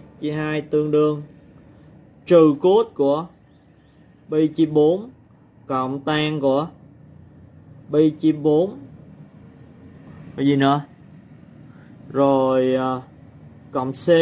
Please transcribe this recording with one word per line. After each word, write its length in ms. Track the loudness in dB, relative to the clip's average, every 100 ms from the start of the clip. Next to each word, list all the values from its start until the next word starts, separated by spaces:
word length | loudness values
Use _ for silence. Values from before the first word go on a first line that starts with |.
| -12 -12
chia 120 | -8
hai 280 | -6 -6 -6
tương 300 | -4 -4 0
đương 320 | 0 0 -2 -12 -20 -20 -20 -20 -20 -20 -20 -20 _ 2
trừ 280 | 4 6 4
cos 260 | 2 2 0
của 320 | -2 -2 -2 -6 _ _ _ _ _ _ _ _ _ -6
pi 180 | -2 0
chia 180 | 0 0
bốn 440 | 2 2 0 -6 -20 _ _ _ _ -8
cộng 340 | -6 -6 -6
tan 400 | -4 -2 -2 -2
của 280 | 0 0 -4 -12 -20 -20 -20 -20 -20 -20 -20 -20 -20 -20 -4
pi 180 | 0 0
chia 220 | 0 -2
bốn. 460 | 0 0 0 0 -6 -20 -20 -20 -20 -20 -20 -20 -20 -20 -20 -20 -20 -20 -20 -16 -4
Cái 100 | 0
gì 100 | 2
nữa? 240 | 2 0 -4 -18 -20 -20 -20 -20 -20 -20 -20 -20 -20 -20 -8
Rồi, 600 | 0 2 2 2 0 0
ờ, 280 | -2 -4 -6 -12 -20 -20 -20 -20 -20 -12
cộng 200 | -8 -8
C 160 | -4 2 4